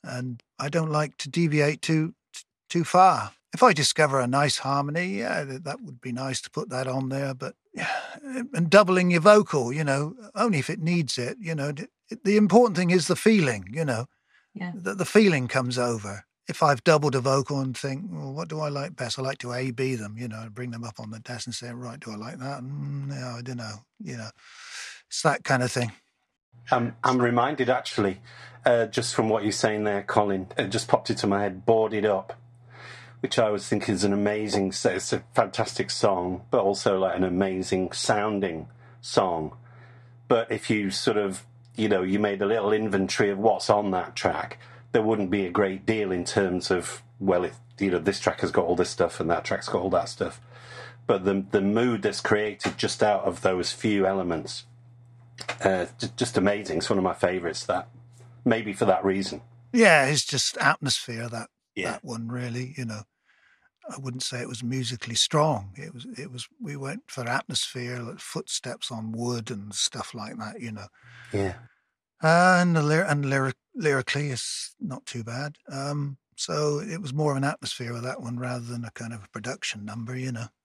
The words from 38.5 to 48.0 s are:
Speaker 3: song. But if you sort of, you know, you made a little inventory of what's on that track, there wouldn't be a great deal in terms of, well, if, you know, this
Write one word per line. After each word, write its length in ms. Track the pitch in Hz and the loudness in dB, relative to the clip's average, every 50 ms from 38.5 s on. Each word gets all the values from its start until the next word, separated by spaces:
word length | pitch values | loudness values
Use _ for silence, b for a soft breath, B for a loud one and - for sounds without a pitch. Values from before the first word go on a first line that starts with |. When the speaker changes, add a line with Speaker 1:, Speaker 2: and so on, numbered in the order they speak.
| 82 80 78 B B B B B B B | -4 -6 -10 B B B B B B B
Speaker 3:
song. 560 | B - - - 101 92 85 80 78 76 - B B B B B B B B B B B B B B | B 0 2 2 4 4 0 -2 -4 -6 -8 B B B B B B B B B B B B B B
But 240 | - 131 113 117 - | 2 2 2 2 0
if 180 | 110 104 - - | -4 -6 -2 0
you 220 | 117 107 101 98 | 0 0 0 -2
sort 260 | 95 - - - 110 | -4 -2 0 0 2
of, 280 | 104 104 98 95 - - - - - - - - | 2 0 0 -4 -6 -12 -20 -20 -20 -20 -14 -4
you 100 | - 107 | -2 0
know, 140 | 104 101 92 90 | 2 2 2 2
you 160 | 95 95 104 | 2 2 2
made 220 | 104 104 101 98 | 2 0 0 0
a 40 | 101 | 0
little 280 | 101 113 113 98 104 107 | 0 2 2 2 2 2
inventory 560 | 107 110 107 98 98 95 92 - - 107 101 | 2 2 0 0 0 0 0 2 2 2 2
of 80 | 101 95 | 2 2
what's 300 | 104 113 101 - - - | 2 2 2 2 4 4
on 220 | 107 104 104 101 | 4 4 4 0
that 240 | 95 90 85 - - | -2 -2 -4 -4 -8
track, 420 | - - 95 80 80 - - - B B B B B B B - | -2 -2 -2 0 0 -6 -8 -10 B B B B B B B 0
there 80 | 120 | 2
wouldn't 300 | 107 107 113 104 101 90 | 2 4 2 0 0 0
be 140 | 95 101 98 | 0 0 0
a 40 | 87 | 0
great 340 | 85 104 101 95 95 95 - | 0 0 0 0 0 -4 -2
deal 240 | - 113 110 104 95 | -2 -2 0 0 -2
in 120 | 92 87 87 | -2 -2 -4
terms 460 | - - 113 101 92 90 90 - - | 0 0 0 2 2 0 -2 0 0
of, 300 | 92 90 85 - - - - - - - | 0 0 0 -4 -12 -14 -16 -20 -12 -4
well, 240 | 98 95 92 87 90 | 0 2 2 2 2
if, 120 | 82 - - - - - - | -2 -6 -12 -20 -20 -6 -2
you 100 | 98 98 | 0 0
know, 60 | 90 | 0
this 200 | 87 | 2